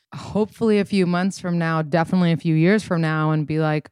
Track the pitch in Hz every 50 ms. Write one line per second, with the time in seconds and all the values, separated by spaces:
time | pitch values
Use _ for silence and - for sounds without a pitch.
0 | _ _ - 147 - - - 196 214 208 - - 233 220 208 208 196 - 208 196
1 | 185 175 175 175 185 196 - - - 180 175 170 165 165 160 160 156 147 156 165
2 | 165 - 185 185 175 170 165 - - 170 156 156 160 180 208 220 - - 180 165
3 | 165 156 156 156 156 156 156 156 151 156 151 156 160 156 151 151 - -